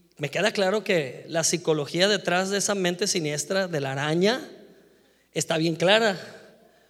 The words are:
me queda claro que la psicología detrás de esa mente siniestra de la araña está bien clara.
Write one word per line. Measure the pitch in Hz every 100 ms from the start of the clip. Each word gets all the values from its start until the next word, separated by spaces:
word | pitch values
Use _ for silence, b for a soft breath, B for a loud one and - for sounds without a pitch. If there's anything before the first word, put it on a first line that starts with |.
| _ -
me | 143
queda | 160 202
claro | - 190 208
que | - 180 131 - -
la | 165
psicología | 156 170 170 156 139 165 196
detrás | 202 185 180 190
de | 202
esa | 190 202
mente | 180 175 202
siniestra | 190 151 147 - 190 185
de | 160
la | 135
araña | 135 151 165 196 262 - - - b b b b b b
está | 165 - 165
bien | 165 156
clara. | 175 220 226 170 - - - - b b